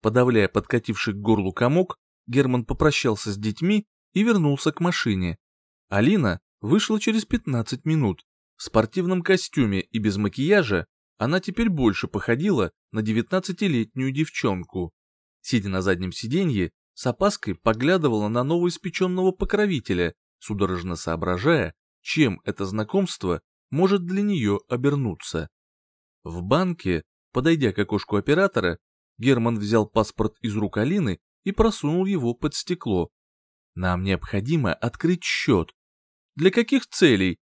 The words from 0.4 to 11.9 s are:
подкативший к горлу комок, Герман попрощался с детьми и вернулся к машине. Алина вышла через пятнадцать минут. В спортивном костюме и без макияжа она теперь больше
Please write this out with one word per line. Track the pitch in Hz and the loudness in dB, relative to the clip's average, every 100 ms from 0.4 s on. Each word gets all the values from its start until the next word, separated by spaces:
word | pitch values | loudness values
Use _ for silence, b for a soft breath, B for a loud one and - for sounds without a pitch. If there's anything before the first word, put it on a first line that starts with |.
| 95 | 4
подкативший | - - 120 - 104 - | 0 0 -4 -2 -4 -4
к | 101 | -2
горлу | 104 104 95 | 2 2 2
комок, | - 123 156 180 - _ _ - | 0 2 2 0 -4 _ _ -4
Герман | 123 135 123 113 | 0 2 0 -2
попрощался | - 151 - 127 107 - | 2 2 2 0 -2 -4
с | 101 | -4
детьми | 107 104 170 214 - _ _ | -4 -2 0 0 -2 _ _
и | 185 | 0
вернулся | 220 214 151 139 165 | 2 4 2 2 -2
к | - | 0
машине. | 175 - 123 95 90 82 _ _ _ _ _ | -2 0 -2 0 -2 -6 _ _ _ _ _
Алина | 101 123 208 117 87 _ _ | 2 4 4 2 -2 _ _
вышла | 104 190 - 214 | 0 0 2 -2
через | - 220 - | 0 -2 -2
пятнадцать | 240 - 123 110 131 160 | -6 -2 -4 -4 -6 -2
минут. | 156 117 92 _ _ _ _ | 0 0 -2 _ _ _ _
В | |
спортивном | - 110 110 - 175 185 | -2 0 0 -2 -2 -2
костюме | 170 185 - - 113 95 | 2 0 0 0 0 0
и | - 113 | -4 -2
без | 104 98 | -2 0
макияжа | 104 - 147 208 127 95 - _ _ _ | -2 -2 2 2 2 -2 -2 _ _ _
она | 113 185 | -2 -2
теперь | 185 196 226 | -2 -2 0
больше | 160 120 | 2 2